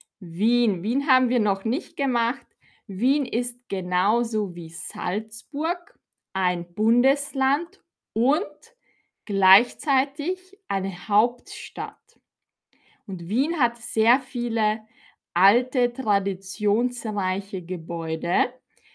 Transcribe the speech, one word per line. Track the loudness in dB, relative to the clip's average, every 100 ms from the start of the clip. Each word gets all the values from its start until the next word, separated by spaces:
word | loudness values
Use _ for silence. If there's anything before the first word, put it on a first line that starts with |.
| _ -16
Wien. | -10 0 2 4 2 0
Wien | 0 0 2
haben | 2 4
wir | 2
noch | 2 0
nicht | -2 -2 -4 -4
gemacht. | -2 0 -2 -4 _ _ _ _ -10
Wien | -2 2 2 0
ist | -2 -4 -8 -6
genauso | -6 -2 0 2 2 0 -2 -2 -6
wie | -10
Salzburg | -12 -12 -6 -4 -4 -6 -16 -10 -4 -4 -4 -10 _ _ _ _
ein | -2 -2 -2 -6
Bundesland | 0 2 4 4 2 -2 -2 0 0 -4 -16 _ _ _
und | 0 2 2 -2 -12 -20 _ _ _ _ _ -6
gleichzeitig | 2 6 6 4 -6 -2 0 0 -4 -6 -6 -10 -16 -6
eine | -4 -4 -6 0
Hauptstadt. | 2 2 -2 -16 -14 -12 -8 -10 -10 _ _ _ _ _ _ _ _ _ _ -10
Und | -8 -2
Wien | 0 0 2
hat | 0 -2
sehr | -6 0 2 2
viele | 0 -6 -2 0 0 0 -6 _ _ _ _ 2
alte, | 4 4 2 0 0
traditionsreiche | -2 0 0 0 -6 -8 -2 0 2 0 -2 -6 -4 -2 -4 -6 -8
Gebäude. | -6 -8 -6 -6 -4 -4 0 0 0 -6 _ _ _